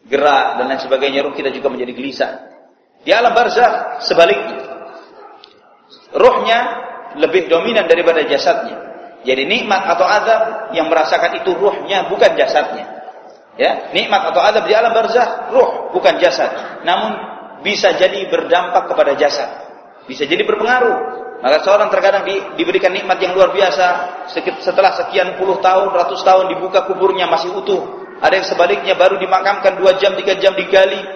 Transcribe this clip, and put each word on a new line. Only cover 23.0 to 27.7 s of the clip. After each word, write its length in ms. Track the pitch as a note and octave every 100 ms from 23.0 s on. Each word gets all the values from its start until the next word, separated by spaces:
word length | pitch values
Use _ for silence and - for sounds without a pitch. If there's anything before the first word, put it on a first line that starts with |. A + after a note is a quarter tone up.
| F#3+ F3+
yang 160 | F3+ F#3
luar 160 | F3+
biasa, 320 | F#3 F#3+ F#3+ F3+ F3 - - -
seki-, 260 | E3 F3+ -
setelah 320 | F#3 E3 G3 -
sekian 400 | - F#3+ F3+ -
puluh 240 | F#3 F3
tahun, 320 | F#3 F#3+ G3
ratus 320 | F3+ F3 F#3+ F3+
tahun 240 | F#3+ F3+
dibuka 320 | D#3+ F3+ F#3+ F3+
kuburnya 400 | F#3+ F#3 F#3 E3+
masih 240 | E3+ F3+
utuh. 280 | G3 G3